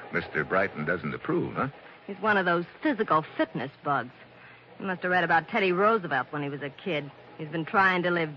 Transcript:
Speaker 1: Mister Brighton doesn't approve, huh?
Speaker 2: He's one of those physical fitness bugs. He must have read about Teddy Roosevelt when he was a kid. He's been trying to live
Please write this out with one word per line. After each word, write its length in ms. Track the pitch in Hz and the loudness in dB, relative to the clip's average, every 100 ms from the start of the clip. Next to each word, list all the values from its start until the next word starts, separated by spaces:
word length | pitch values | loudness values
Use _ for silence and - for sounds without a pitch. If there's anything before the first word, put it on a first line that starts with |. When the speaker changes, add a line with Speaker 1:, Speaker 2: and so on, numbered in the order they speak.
| - | -6
Speaker 1:
Mister 320 | 85 85 76 73 | -4 -2 -2 0
Brighton 400 | 92 98 - 76 | 2 2 0 -2
doesn't 280 | 87 78 | -2 -4
approve, 420 | 62 - 170 62 - | -6 -2 -2 -2 -2
huh? 120 | 131 - - - - | -4 -6 -18 -16 -14
Speaker 2:
He's 100 | 190 | -2
one 160 | 208 202 | 2 2
of 80 | 180 | 4
those 180 | 170 170 - | 0 -2 -4
physical 440 | 311 220 214 156 156 - | -2 0 2 2 2 -2
fitness 360 | 311 139 127 - | -2 -4 -8 -6
bugs. 300 | 147 135 120 - - - - - - - | -2 -2 -2 -10 -20 -20 -20 -20 -20 -10
He 60 | 196 | -6
must 160 | 180 | -4
have 100 | 180 | 0
read 140 | 180 170 | 2 4
about 240 | 165 156 | 2 2
Teddy 240 | 214 190 | 2 2
Roosevelt 540 | 175 208 226 165 139 123 | 4 4 4 2 -2 -2
when 120 | 151 | -4
he 40 | 143 | -6
was 120 | 139 | -6
a 80 | 143 | -8
kid. 420 | - 196 151 143 - - - | -8 -4 -4 -4 -12 -18 -12
He's 120 | 151 | -8
been 160 | 165 160 | -6 0
trying 380 | 208 190 180 | 4 4 4
to 80 | 175 | 2
live 180 | 175 160 | 0 -2